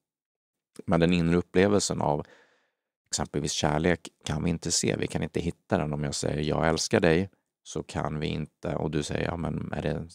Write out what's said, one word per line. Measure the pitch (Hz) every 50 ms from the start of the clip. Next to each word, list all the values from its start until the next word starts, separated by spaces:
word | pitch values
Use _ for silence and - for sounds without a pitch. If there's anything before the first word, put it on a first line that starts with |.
| _ _ _ _ _ _ _ _ _ _ _ _ _ _ _ - -
Men | - 90 82
den | 82 85
inre | 90 87 82 85 85
upplevelsen | 90 90 _ - 92 95 104 101 98 - - 85 82
av | 76 73 76 76 - - - - _ _ _ _ _ _ _ _ _ _ _ _ _ _
exempelvis | - - 76 - - 73 76 76
kärlek | - - - 78 76 78 80 90 85 - - - - _ -
kan | - 76 76 80
vi | 87
inte | 85 80 - 82
se. | 85 - - 113 92
Vi | - -
kan | - - 87
inte | 87 78 - 82
hitta | 82 87 - _ _ - 95 90
den. | 78 76
Om | 73 73 73
jag | 71 -
säger | - - - 71 73
"jag | 76 73 73 73 78 80
älskar | 82 78 - - - 107
dig", | 92 85 80 85 98 98 _ _ _ _ _ _
så | - - - 80
kan | 85 - - 80 76 76 76 76
vi | 78
inte, | 82 82 80 76 - _ _ - 85 80
och | - 80 80
du | 76 73
säger | 73 - - 78 80
"ja, | 82 82
men | 85 78 78 78 82 82 -
är | 78 78
det | - 80 78 80 82 82